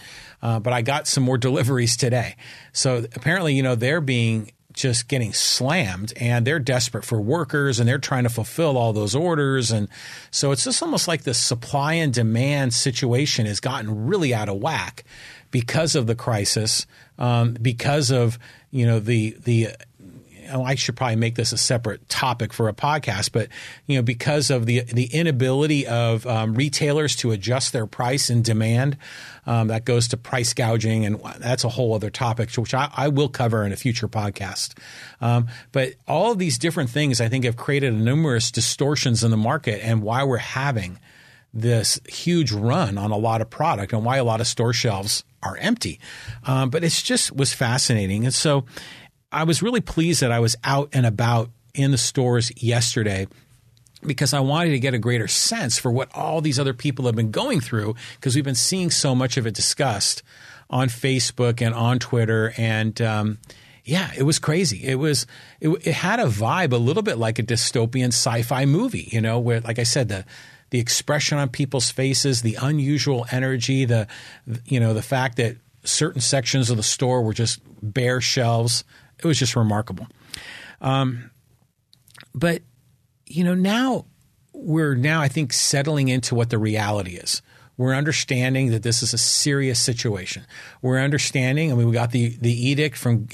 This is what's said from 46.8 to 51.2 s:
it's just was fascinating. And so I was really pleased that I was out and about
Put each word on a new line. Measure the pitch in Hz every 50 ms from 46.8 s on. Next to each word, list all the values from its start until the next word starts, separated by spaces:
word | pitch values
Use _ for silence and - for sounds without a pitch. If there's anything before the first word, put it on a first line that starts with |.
it's | 170 165 - -
just | - - 254 240 - - -
was | 135 139 - -
fascinating. | - 131 113 120 135 - - 120 107 98 92 98 107 117
And | 131 120
so | - - 156 143 139 117 - - - - - - - - - _ _ _ _
I | - 147 160
was | 165 165 -
really | 180 233 247 220
pleased | - - - 165 165 175 160 -
that | 139 120
I | 117 117
was | 117 117 120 - -
out | 139 139 139 143 -
and | - 135 123
about | 117 101 113